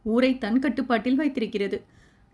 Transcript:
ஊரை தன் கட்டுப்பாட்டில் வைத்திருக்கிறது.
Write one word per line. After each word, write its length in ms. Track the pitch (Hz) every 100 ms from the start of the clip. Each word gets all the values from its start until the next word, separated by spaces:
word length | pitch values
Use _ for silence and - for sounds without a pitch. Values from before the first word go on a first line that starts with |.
ஊரை 340 | 220 233 262 254
தன் 220 | 208 247
கட்டுப்பாட்டில் 560 | 277 - 262 233 247 269
வைத்திருக்கிறது. 680 | 302 269 220 208 196 196 - - - _ _